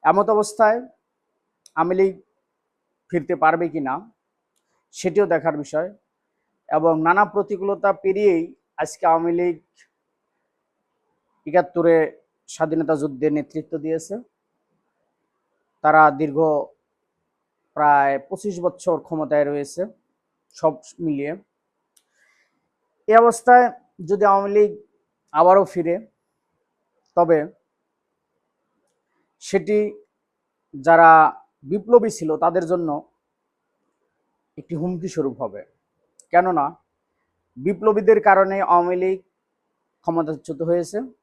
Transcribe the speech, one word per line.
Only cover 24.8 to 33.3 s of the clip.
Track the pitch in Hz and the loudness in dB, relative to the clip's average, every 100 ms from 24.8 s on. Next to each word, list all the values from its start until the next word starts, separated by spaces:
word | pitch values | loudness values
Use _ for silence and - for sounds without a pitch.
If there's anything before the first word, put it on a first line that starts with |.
| - _ _ _ _ | -20 _ _ _ _
আবারও | 151 170 190 190 | 2 4 4 2
ফিরে, | 185 165 175 226 _ _ _ _ _ _ _ _ _ _ - | -4 -4 -4 -8 _ _ _ _ _ _ _ _ _ _ -2
তবে | 170 165 151 _ _ _ _ _ _ _ _ _ _ _ _ _ _ _ _ _ _ _ | 2 2 0 _ _ _ _ _ _ _ _ _ _ _ _ _ _ _ _ _ _ _
সেটি | - 196 165 208 208 - _ _ _ _ _ _ _ | -6 -6 -2 -2 -2 -8 _ _ _ _ _ _ _
যারা | 143 135 165 165 160 156 - _ _ | -8 2 6 8 8 6 0 _ _
বিপ্লবী | 139 196 202 240 220 | -8 -8 4 4 4
ছিল | - 160 156 | -6 -6 -2
তাদের | 165 175 170 | 0 -2 -2
জন্য | 180 165 147 - _ _ | -4 -4 -8 -10 _ _